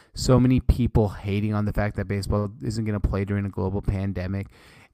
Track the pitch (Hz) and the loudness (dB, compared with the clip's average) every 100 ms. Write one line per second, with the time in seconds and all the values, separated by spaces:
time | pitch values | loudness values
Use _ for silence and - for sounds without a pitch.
0 | _ - - 123 123 127 - - 117 117 | _ -4 4 6 6 4 4 2 4 4
1 | 104 - 107 101 104 104 104 101 104 104 | 2 0 -4 -2 0 0 -2 -2 -2 -4
2 | 95 101 98 104 104 107 131 110 110 104 | -4 -4 0 0 -2 -4 -6 -4 -2 -2
3 | - 95 98 101 98 95 95 98 - 98 | 0 -2 -2 -2 -2 -2 -2 -2 -2 -2
4 | 98 92 92 98 95 - - - - | -2 -4 -4 -6 -6 -14 -20 -20 -20